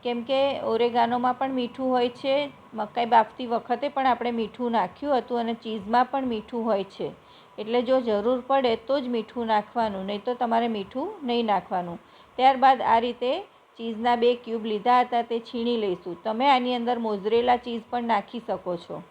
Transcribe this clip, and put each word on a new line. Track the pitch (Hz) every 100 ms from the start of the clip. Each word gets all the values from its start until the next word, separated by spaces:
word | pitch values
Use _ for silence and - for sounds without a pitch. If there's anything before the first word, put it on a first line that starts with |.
કેમ | 247 240
કે | 233 269 277 269
ઓરેગાનોમાં | 220 226 240 233 233 247 247
પણ | 254 269
મીઠું | 262 240 - 262
હોય | 254 247
છે, | 247 277 269 285 - -
મકાઈ | 220 214 - 240
બાફતી | 233 214 - 247
વખતે | 226 - 240 285
પણ | - 262
આપણે | 240 240
મીઠું | 233 214 - 240
નાખ્યું | 233 185 - 285 269
હતું | 240 240
અને | 233
ચીઝમાં | 226 226 220 196 233 254
પણ | 277 262
મીઠું | 220 214 240 226
હોય | 202
છે, | 196 - 156 - - - - -
એટલે | 214 240
જો | 233 262
જરૂર | 240 208 208 254 247
પડે | 269 247 226
તો | - 277
જ | 254
મીઠું | 240 214 247 226
નાખવાનું, | 214 208 240 226 196 196
નહીં | 208
તો | 208
તમારે | 240 240 226 233
મીઠું | 220 196 254 339 427
નહીં | 269 240 226
નાખવાનું. | 196 180 190 175 170 - - - -
ત્યારબાદ | 262 262 262 262
આ | - 226
રીતે | 240 240 247 320 403 _ _ _
ચીઝના | 233 214 240 240
બે | 240 240
ક્યુબ | 240 226 220
લીધા | 214 220 247
હતા | 247 240
તે | 233 233
છીણી | 233 240 233 240
લઈશું. | 208 180 - 170
તમે | - 220 269
આની | 262 247 247
અંદર | 233 240
મોઝરેલા | 226 208 196 233 240 247
ચીઝ | 247 233 -
પણ | 240
નાખી | 233 220 196 240
શકો | 226 190 185 175
છો. | - 165 175